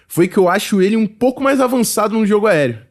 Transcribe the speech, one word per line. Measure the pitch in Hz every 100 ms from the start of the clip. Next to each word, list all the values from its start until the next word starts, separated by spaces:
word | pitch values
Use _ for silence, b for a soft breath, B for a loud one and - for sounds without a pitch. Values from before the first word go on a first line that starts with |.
| b
foi | - 180
que | 202
eu | 180
acho | 196 - 202
ele | 190 220
um | 220
pouco | - 254 254
mais | 269 269
avançado | 254 254 214 - 214
no | 220 208
jogo | 208 214
aéreo. | 160 131 110 -